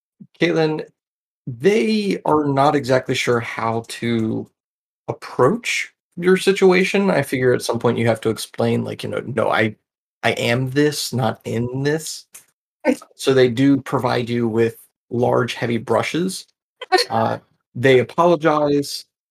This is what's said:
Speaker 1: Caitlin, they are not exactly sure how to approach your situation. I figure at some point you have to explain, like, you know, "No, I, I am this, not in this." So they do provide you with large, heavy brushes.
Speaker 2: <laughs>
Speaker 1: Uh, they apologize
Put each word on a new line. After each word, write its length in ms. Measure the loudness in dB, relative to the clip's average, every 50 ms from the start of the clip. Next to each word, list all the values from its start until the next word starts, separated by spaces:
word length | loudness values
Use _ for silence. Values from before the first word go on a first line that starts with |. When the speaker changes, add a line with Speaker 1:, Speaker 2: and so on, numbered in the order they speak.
| _ _ _ _ -20 _ _ -2
Speaker 1:
Caitlin, 460 | 0 0 2 2 2 0 0 -4 -8 -12 _ _ _ _ _ _ _ _ _ _ -12
they 720 | -12 -10 0 0 2 2 2 2 2 0 0 0 -2 -4 -2 0
are 200 | 0 2 2 2
not 300 | 2 2 2 2 4 2
exactly 400 | 2 0 2 0 0 2 0 -4
sure 260 | -2 0 0 0 0
how 440 | 0 -4 -6 -4 -2 -2 -2 -2 -4 -8
to 640 | -10 -6 -4 -2 0 0 0 -2 -2 -4 -6 -10 _ _ _ _ _ _ _ _ _ _ _ -10
approach 840 | -10 -8 -8 -12 0 2 2 2 2 0 -4 -4 -6 -6 -6 -8 _ _ _ _ -12
your 200 | -4 0 2 2
situation. 760 | 2 2 0 0 4 4 4 4 4 2 2 0 0 0 2
I 120 | 0 0 -2
figure 320 | -2 -2 0 2 2 2
at 80 | 2 0
some 160 | -2 -4 0
point 200 | 0 0 0 2
you 80 | 0
have 140 | 0 0 0 0
to 80 | -4
explain, 540 | -4 -4 -8 -12 _ -2 0 0 0 -2 -2
like, 180 | -6 -8 -10 -10
you 60 | -8
know, 140 | -6 -6 -6
"No, 240 | -6 -4 -2 0 0
I, 260 | 0 0 -2 -4 -6 _ _ _ _ _ _ _ _ _ -4
I 100 | -4 -2
am 380 | -2 -2 -2 0 -2 -2 -2
this, 420 | 0 0 0 0 0 -4 -8 -6 -4
not 280 | -2 -2 -2 -4 -6 -8
in 380 | -6 -6 -4 -4 -4 -6 -4 -4
this." 440 | -2 -2 -4 -6 -10 -14 -14 -16 _ _ -20 _ _ _ _ _ _ _ _ -2 -2 -2 -2 -4 _ _
So 180 | -6 -2 2 4
they 140 | 4 4 4
do 320 | 4 2 4 4 4 2
provide 480 | 0 -2 -4 -2 0 0 -2 -2 -2 -2
you 180 | -2 -2 -2
with 300 | 0 0 2 0 0 0 -6 -20 _ _ _ _ -8
large, 440 | -2 0 0 2 2 2 0 -2 -4
heavy 240 | -6 -4 -2 -2 -4
brushes. 680 | -2 0 0 0 0 -2 -4 -4 -4 -4 -6 -8 -14 _
Speaker 2:
<laughs> 60 | _ _ _ _ _ -18 -6 0 0 0 0 0
Speaker 1:
Uh, 280 | 0 0 0 0 -2 -6 _ _ _ _ _ _ -8
they 240 | 2 4 6 6 6
apologize 1040 | 4 2 0 2 4 4 4 4 2 0 2 2 2 2 0 0 -2 -4 -8 -12 -14 _ _ _ _ _